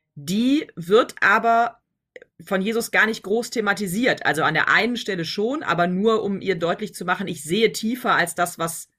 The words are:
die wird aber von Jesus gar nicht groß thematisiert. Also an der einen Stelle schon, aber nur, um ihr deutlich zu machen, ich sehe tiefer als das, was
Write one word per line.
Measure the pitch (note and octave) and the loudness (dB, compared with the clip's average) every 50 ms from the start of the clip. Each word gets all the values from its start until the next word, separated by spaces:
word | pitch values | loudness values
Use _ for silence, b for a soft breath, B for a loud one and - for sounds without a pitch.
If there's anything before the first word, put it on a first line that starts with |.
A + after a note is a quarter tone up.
| b _ _ | b _ _
die | D3 C#3+ D3+ F#3+ A3 A#3+ C4 C#4 D#4 - - - | -16 -8 -4 -2 0 2 2 2 2 0 -4 -12
wird | E3+ E3 E3 G#3 A#3+ - - - - | -12 -2 4 4 4 4 2 -2 0
aber | - G3 G#3 A3 G#3 A#3 - - - - - _ _ _ _ _ _ _ _ - - _ _ _ - | 2 4 4 4 4 4 4 4 2 0 -4 _ _ _ _ _ _ _ _ -20 -20 _ _ _ -8
von | - G3 F#3+ | -4 -2 -2
Jesus | F#3+ A3 A3 A#3 A3+ - | 0 0 -2 -2 -4 0
gar | - G#3+ G#3+ | 2 2 2
nicht | A3 A3+ - | 2 0 -6
groß | - F#3 G#3 A#3 A#3 - | -2 -2 -2 -2 -2 -2
thematisiert. | - A#3+ G#3+ G3+ G3+ G3+ G#3 F3+ E3+ A3+ B3+ A3 D3+ - - | -4 -2 0 0 0 -2 -2 -4 -2 0 2 2 2 2 0
Also | C3+ D3 D#3 | -2 0 2
an | C3 D3 D#3+ | 0 0 2
der | D3+ - - | 2 2 4
einen | D3+ F3+ G#3 A#3+ B3 | 2 2 2 0 -2
Stelle | - - G#3+ G3 F3 E3 | -4 -4 -6 -4 -4 -4
schon, | D#3+ - G3+ G#3 A#3+ C#4+ D#4+ | -6 -4 -2 -2 -2 -2 -4
aber | - - E3+ E3+ F3 | -2 -2 0 2 2
nur, | F3+ F3+ F#3 G#3 A3+ A3 - | 0 2 2 2 2 2 2
um | - G3+ G3 - | 0 -2 -6 -4
ihr | - F#3+ F#3 | -2 -4 -2
deutlich | E3 E3+ E3+ F#3 - G#3+ G3+ - | 0 0 -2 -2 -2 -4 -10 -8
zu | - F3+ | -8 -4
machen, | F3+ F3+ - G3 F3 | -2 -2 -2 -2 -6
ich | E3+ - | -6 -8
sehe | - D3+ F3 A3 A3+ G#3 | -4 -2 0 2 2 2
tiefer | A3 - A3 A3 B3+ B3 - G#3 E3 | 0 0 -4 -4 -4 -2 0 2 2
als | C#3+ F3 E3+ - | 2 2 0 0
das, | - F3 E3+ - - | -2 -2 -2 -2 -4
was | E3 E3 - - - _ _ | -4 -4 -4 -8 -12 _ _